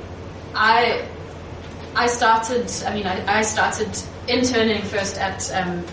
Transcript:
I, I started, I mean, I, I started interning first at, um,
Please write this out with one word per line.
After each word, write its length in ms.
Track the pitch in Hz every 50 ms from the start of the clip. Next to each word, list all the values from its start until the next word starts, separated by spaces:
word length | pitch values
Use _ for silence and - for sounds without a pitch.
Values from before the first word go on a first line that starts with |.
| - - - - - - - - - - -
I, 520 | - 214 220 233 240 240 - 131 - - - - - - - - - - - - - - - - - - - -
I 120 | 233 240
started, 640 | 240 240 - 247 226 226 226 - - 254 226 190 - - - -
I 80 | - 208
mean, 120 | 208 196
I, 340 | 180 190 208 - 233 226 220
I 20 | 220
started 480 | - - - - - - - 214 185 - - - - - - -
interning 540 | - 247 262 247 247 240 226 220 226 208 202 196
first 360 | - - 202 190 190 - -
at, 320 | 190 190 190 - - - 202
um, 320 | 190 180 175 175 175 175 -